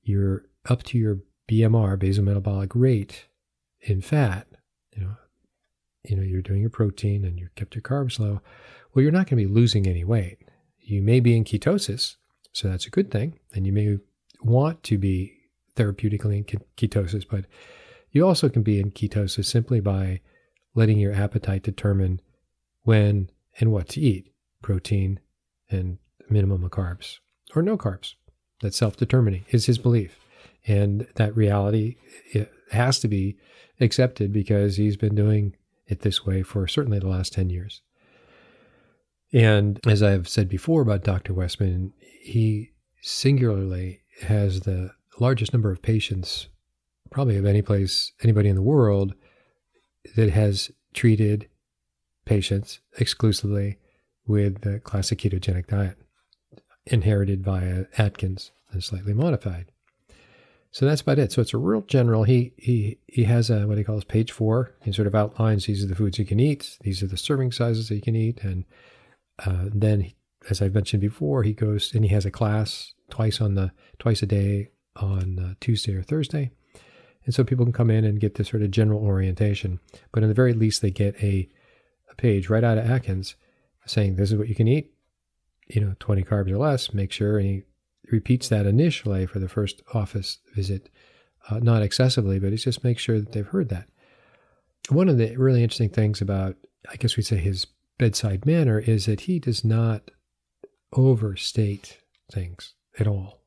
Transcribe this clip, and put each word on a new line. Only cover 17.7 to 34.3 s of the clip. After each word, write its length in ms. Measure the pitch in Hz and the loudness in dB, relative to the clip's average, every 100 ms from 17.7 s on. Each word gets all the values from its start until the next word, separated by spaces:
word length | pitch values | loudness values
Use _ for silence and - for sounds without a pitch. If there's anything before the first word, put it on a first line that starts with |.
| - - - _ | -20 -20 -20 _
you 140 | 139 | 2
also 220 | 185 175 139 | 2 2 2
can 160 | 120 | 2
be 160 | 107 104 | 0 0
in 120 | 101 | -2
ketosis 540 | - 107 107 98 - | -4 -4 -2 -4 -4
simply 360 | 95 117 117 120 | -2 -2 0 -2
by 400 | 101 98 95 92 _ _ _ _ _ | 0 -2 -2 -6 _ _ _ _ _
letting 220 | 113 110 104 | 0 4 4
your 160 | 101 | 2
appetite 500 | 101 101 107 - 95 | 0 -2 -2 -2 -4
determine 580 | 107 95 101 98 92 92 _ _ _ _ _ _ | -4 -4 0 0 0 -2 _ _ _ _ _ _
when 460 | 113 110 104 101 92 _ _ - | 2 4 4 2 -4 _ _ 0
and 120 | 113 | 0
what 180 | 104 85 | 0 -4
to 120 | 143 | 0
eat, 320 | 147 92 - _ _ _ | 0 0 -8 _ _ _
protein 580 | - 92 - 101 95 98 _ _ _ _ _ | -4 -4 0 0 0 -4 _ _ _ _ _
and 280 | 98 90 92 _ _ - | -6 -4 -8 _ _ -2
minimum 340 | 107 98 95 | 0 2 0
of 80 | 87 | -2
carbs, 480 | - 90 90 - - _ _ _ | -4 -6 -8 -14 -20 _ _ _
or 80 | 156 | -2
no 160 | 180 220 | 0 0
carbs. 380 | 107 92 - - _ _ _ _ | -4 -6 -14 -18 _ _ _ _
That's 160 | 104 - | -6 -2
self-determining, 680 | 110 - 120 131 113 95 - | -2 -2 0 2 2 0 -2
is 160 | 120 | 0
his 120 | 120 120 | 2 0
belief. 420 | 123 120 92 _ _ _ - _ | 2 0 -2 _ _ _ -20 _
And 420 | - 101 101 101 - | 0 2 2 -2 -6
that 200 | - 107 | -2 0
reality, 600 | 110 104 101 101 110 110 123 _ - _ | 2 2 2 2 0 -2 -6 _ -20 _
it 180 | 107 104 _ _ | -4 -4 _ _
has 280 | 110 120 117 | 0 0 0
to 100 | 107 | 0
be 280 | 101 98 - _ - _ _ | 0 -2 -6 _ -20 _ _
accepted 500 | 120 - 127 - 101 | 0 2 0 0 -2